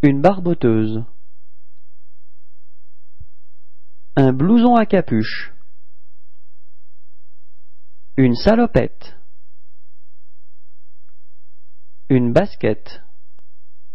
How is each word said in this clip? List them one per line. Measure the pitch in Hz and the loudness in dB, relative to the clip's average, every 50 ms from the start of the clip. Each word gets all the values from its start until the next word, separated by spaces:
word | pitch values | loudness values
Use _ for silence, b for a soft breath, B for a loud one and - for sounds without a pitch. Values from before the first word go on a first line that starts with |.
Une | - 147 139 139 | 4 4 2 6
barboteuse. | 143 175 202 196 180 175 170 - - 123 113 110 110 107 110 110 117 - - - - - - - - - - - - - - - - - - - - - - - - - - - - - - - - - - - - - - - - - - - - - - - - - - - - - - - - - - - - - - | 4 4 4 4 2 0 0 2 4 4 4 4 2 2 0 -2 -2 -2 -4 -4 -4 -4 -4 -4 -4 -4 -4 -4 -4 -4 -4 -4 -4 -4 -4 -4 -4 -4 -4 -4 -4 -4 -4 -2 -2 -2 -2 -2 -2 -2 -2 -2 -2 -2 -2 -2 -4 -4 -4 -4 -4 -4 -4 -4 -4 -4 -4 -4 -4 -4 -4 -4 -4 -4 -4 -4 -4 0 4
Un | - 135 131 | 6 6 6
blouson | 127 131 143 180 226 240 226 247 240 233 | 6 4 4 6 6 6 6 6 6 6
à | 220 | 4
capuche. | 208 - 190 170 - 123 110 107 - - - - - - - - - - - - - - - - - - - - - - - - - - - - - - - - - - - - - - - - - - - - - - - - - - - - - - - - - - | 4 4 2 4 4 2 2 2 2 0 -2 -2 -2 -4 -4 -4 -4 -4 -4 -4 -4 -4 -4 -4 -4 -4 -4 -4 -4 -4 -4 -4 -4 -4 -4 -4 -2 -4 -4 -4 -4 -4 -4 -4 -4 -4 -4 -4 -4 -4 -4 -4 -4 -4 -4 -4 -4 -4 -4 -4 -4 -2 -2 -2 -2 2
Une | - 135 127 120 | 4 6 6 6
salopette. | 117 - 190 220 226 240 226 - 147 113 - - - - - - - - - - - - - - - - - - - - - - - - - - - - - - - - - - - - - - - - - - - - - - - - - - - - - - - - - - - - - - - - - | 4 4 4 6 6 4 4 4 2 2 2 0 -2 -4 -4 -4 -4 -4 -4 -4 -4 -4 -4 -4 -4 -4 -4 -4 -4 -4 -4 -4 -4 -4 -4 -2 -2 -2 -2 -2 -2 -2 -2 -2 -2 -2 -2 -2 -2 -2 -4 -2 -2 -4 -4 -4 -4 -4 -4 -4 -4 -4 -4 -4 -4 -4 -4 -2 -2 -2 -4 -2 -2 0 2
Une | 135 127 123 120 | 4 4 4 6
basket. | 117 160 190 208 - - - 113 107 - - - - - - - - - - - - - - - - - - - - - - - - | 4 4 4 2 0 0 0 0 0 0 -2 -4 -4 -4 -4 -4 -4 -4 -4 -4 -4 -4 -4 -4 -4 -4 -4 -4 -4 -4 -4 -4 -4